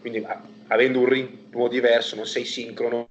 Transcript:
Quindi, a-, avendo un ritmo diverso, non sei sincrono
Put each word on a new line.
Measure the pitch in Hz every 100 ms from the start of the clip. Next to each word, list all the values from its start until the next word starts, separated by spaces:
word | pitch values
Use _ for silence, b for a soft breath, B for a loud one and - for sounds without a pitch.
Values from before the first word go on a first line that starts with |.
Quindi, | 123 113
a-, | - 107 - - -
avendo | 113 131 127
un | 123
ritmo | 131 127 - - 117 120
diverso, | 123 120 117 - 107
non | 110
sei | 123
sincrono | 120 - 117 104 117 117 117